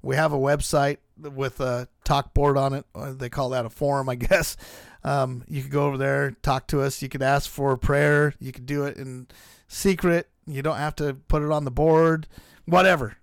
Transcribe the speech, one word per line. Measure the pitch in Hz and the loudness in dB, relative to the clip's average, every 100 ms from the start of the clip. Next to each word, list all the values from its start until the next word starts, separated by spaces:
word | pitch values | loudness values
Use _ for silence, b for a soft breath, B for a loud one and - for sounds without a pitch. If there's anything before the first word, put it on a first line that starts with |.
We | 131 135 | -2 0
have | 160 | 2
a | 147 | 2
website | 135 147 - 151 143 143 _ _ | 2 0 2 2 2 -2 _ _
with | 151 135 135 - | -16 -6 -6 -4
a | 131 123 127 _ | -4 -4 -6 _
talk | - 143 - | -2 -2 0
board | - 143 139 | 2 4 4
on | 135 | 0
it. | 135 - - | -2 -10 -14
Uh, | 135 | -12
they | 131 123 | -10 -8
call | 143 127 | -4 -4
that | 127 113 | -4 -6
a | |
forum, | - 143 139 131 | -4 -2 0 -2
I | 123 | -2
<laughs> | |
guess. | 120 185 160 - B B B B | 2 2 2 -6 B B B B
Um, | - 143 131 123 - | -4 -2 -2 -6 -8
you | 147 | -10
could | 135 | -4
go | 143 143 | -2 0
over | 135 | 0
there, | 135 139 139 127 | -2 0 -2 -4
talk | - 135 - | -2 -2 -2
to | 147 | -2
us. | 139 - | -2 -4
You | 135 | -6
could | 131 | 0
ask | 131 143 - | 2 2 -2
for | - 139 131 | -4 -2 0
prayer. | - 143 147 147 147 - | 2 2 4 4 2 -2
You | 131 | -14
could | 127 123 | -14 -6
do | 143 143 | -4 -4
it | - | -8
in | 131 127 127 B B B B | -14 -14 -18 B B B B
secret. | - 196 180 180 170 - _ - | -2 0 2 2 0 -2 _ -12
You | 135 | -6
don't | 143 131 | -4 -2
have | 151 151 | -4 -2
to | 147 135 _ | -4 -4 _
put | 151 | 0
it | 147 | 2
on | 151 143 | -2 -2
the | |
board, | 127 156 160 165 160 151 B B B - | 0 4 6 6 2 -4 B B B 2
whatever. | 175 185 170 113 - | 4 6 4 0 -8